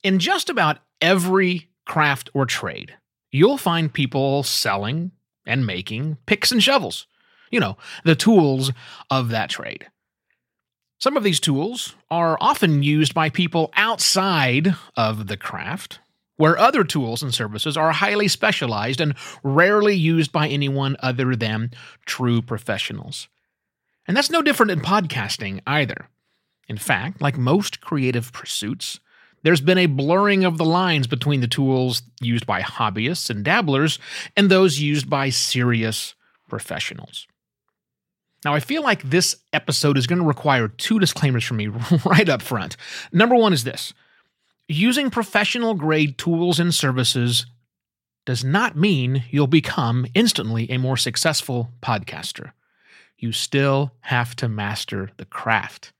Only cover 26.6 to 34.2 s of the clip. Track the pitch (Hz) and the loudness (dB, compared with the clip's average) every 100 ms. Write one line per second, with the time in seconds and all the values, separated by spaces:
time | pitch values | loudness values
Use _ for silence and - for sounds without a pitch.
26.6 | _ 110 - 107 131 196 143 135 123 180 | _ -10 -2 -2 -2 -2 -2 0 2 2
27.6 | 202 - - 147 127 120 117 - - - | 0 -10 -6 -2 0 -2 -6 -12 -10 -8
28.6 | 104 - - - _ _ _ _ 151 165 | -8 -8 -10 -12 _ _ _ _ 2 4
29.6 | 143 185 180 135 139 180 202 196 185 165 | 4 4 4 2 2 2 4 4 2 2
30.6 | 160 170 185 156 123 135 143 143 120 131 | 2 2 2 0 0 -2 0 0 0 0
31.6 | 135 131 127 120 - _ 120 117 110 95 | 2 2 0 -2 -8 _ -2 -2 -2 -4
32.6 | 95 - 110 98 117 170 - 101 101 202 | -4 -2 -2 0 -2 -4 -6 -4 0 0
33.6 | 180 135 156 - - - | 2 2 0 -2 -10 -14